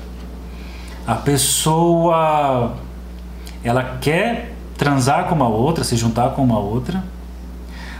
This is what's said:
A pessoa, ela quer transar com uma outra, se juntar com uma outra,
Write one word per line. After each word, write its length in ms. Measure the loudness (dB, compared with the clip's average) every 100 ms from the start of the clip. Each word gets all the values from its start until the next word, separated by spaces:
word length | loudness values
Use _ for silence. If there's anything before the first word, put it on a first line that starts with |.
| -12 -12 -12 -12 -14 -12 -14 -12 -14 -10 -4
A 80 |
pessoa, 1600 | 0 2 2 2 2 2 4 4 4 4 4 4 4 4 2 0 -2 -10 -12 -12 -12 -12 -12 -14 -6
ela 320 | 0 2 0 -2
quer 480 | 0 2 2 -2 -6 -12 -12 -2
transar 500 | 2 4 4 4 2
com 80 | 2
uma 120 | 2
outra, 360 | 4 2 2
se 100 | 0
juntar 360 | 2 2 2 0
com 120 | 2
uma 160 | 2 2
outra, 460 | 0 -2 -2 -4 -6 -10 -14 -14 -14 -14 -14 -14 -12 -12